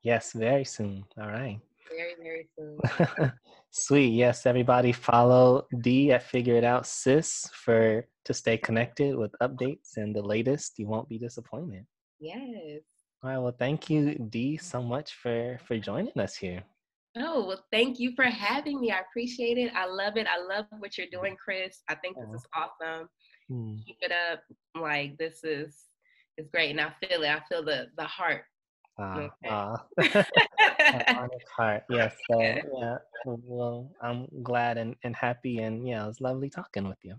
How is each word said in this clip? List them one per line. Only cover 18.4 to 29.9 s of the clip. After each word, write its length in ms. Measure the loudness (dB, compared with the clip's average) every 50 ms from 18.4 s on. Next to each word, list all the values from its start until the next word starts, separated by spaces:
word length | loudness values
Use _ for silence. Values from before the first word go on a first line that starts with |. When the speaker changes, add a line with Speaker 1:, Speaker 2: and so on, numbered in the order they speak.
| -2 -2 -2 -2 -2 -4 -4 -2
Speaker 2:
me. 120 | -2 0
I 80 | -2 -2
appreciate 580 | -4 -6 -6 -6 -6 -6 -6 -4 -2 0 0
it. 160 | 0 0 -2 -2
I 120 | -4 -4
love 300 | -2 -4 -2 -4 0 0
it. 100 | 0 0
I 100 | 0 -2 -2
love 260 | -2 -4 -6 -6 -6 _ -14 -14
what 180 | -14 -12 -10 -10
you're 80 | -10 -10
doing, 240 | -8 -6 -6 -6 -6 -8 -8
Chris. 380 | -6 -6 -6 -6 -8 -10 -14 _ -10
I 60 | -10
think 200 | -8 -10 -12 -10
this 100 | -12 -14 -14
Speaker 1:
Aw. 60 | -14
Speaker 2:
is 100 | -16 -14 _ -6
awesome. 560 | -6 -6 -6 -8 _ -8 -8 -8 -8 -12 _ _ _ _ _ _ _ _
Speaker 1:
Hmm. 280 | -10 -8 -8 -8 -8 -10 -12 -14
Speaker 2:
Keep 120 | -16 -12 _
it 100 | -6 -4
up. 300 | -2 -2 -2 -2 -4 -6 _ _ -20 _ _ _ _
Like, 400 | -8 -4 -2 -2 -2 -4 -6 -6
this 260 | -8 -8 -8 -8 -8 -6
is, 400 | -6 -4 -4 -6 -10 _ _ _ _ _ _ _ _ _ _ _ _ _
it's 120 | -16 -14 -4
great. 220 | -2 0 0 0
And 100 | 0 -2
I 100 | -4 -4 -6 _ -4
feel 180 | -2 -2 0 2
it. 60 | 0
I 100 | 0 -2 -2
feel 160 | -4 -6 -4 -2
the, 240 | -2 -2 -2 -4 -8 _
the 60 | -10 -8
heart. 400 | -8 -6 -2 -2 -2 -2 -2 -6 _ _ _ _ _ _ _ _ _ _ -10
Speaker 1:
Ah, 180 | -8 -6 -6
Speaker 2:
Okay. 320 | -6 -6 -8 -12 _ -8 -6
Speaker 1:
ah. 360 | -4 -4 -4 -4 -6 -8 -10 _